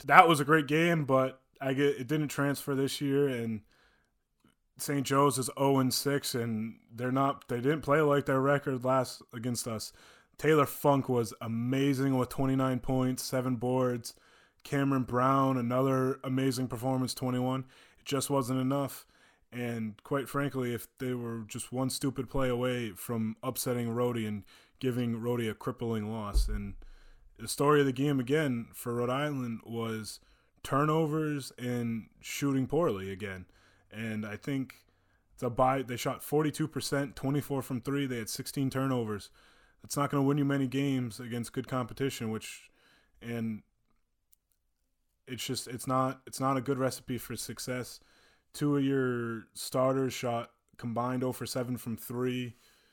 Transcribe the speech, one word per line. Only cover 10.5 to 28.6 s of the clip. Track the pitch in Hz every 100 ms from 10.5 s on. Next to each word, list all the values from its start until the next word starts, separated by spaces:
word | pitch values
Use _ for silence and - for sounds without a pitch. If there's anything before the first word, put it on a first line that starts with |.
| 156 139
Funk | - 147 139 -
was | 120 110 -
amazing | 117 113 123 135 139 131 139 131
with | 120
twenty-nine | - 135 131 131 127
points, | - 131 127 127
seven | - 131 127 120
boards. | 123 127 127 123 - - _ - _ _
Cameron | - 143 139 135
Brown, | 117 123 131 135 135 131
another | 120 127 135 131 131 135
amazing | 135 131 135 123 123
performance, | 113 131 131 123
twenty-one. | - 127 123 127 131 131 - - _
It | -
just | 135 -
wasn't | 139 123 131
enough. | 131 139 135 - - _ _ _ _
And | 120 120 117 110 107
quite | - 139 117
frankly, | 143 143 131 123
if | 117 - -
they | 127
were | 123 117 117 107
just | 120 -
one | 123 131
stupid | - 139 135 117
play | 139 131
away | 120 127 123 113 85
from | - 113 110 110
upsetting | 131 - 131 123 117
Rhody | 117 123 117 110
and | 104 - - _ -
giving | 131 123 120 113
Rhody | 120 120 113
a |
crippling | 104 131 113 117 110 104
loss. | 110 101 - -
And | 110 98 - - - - - - -
the | 110
story | - 147 147
of | 139
the |
game | 127 147 139
again | 120 151 143 120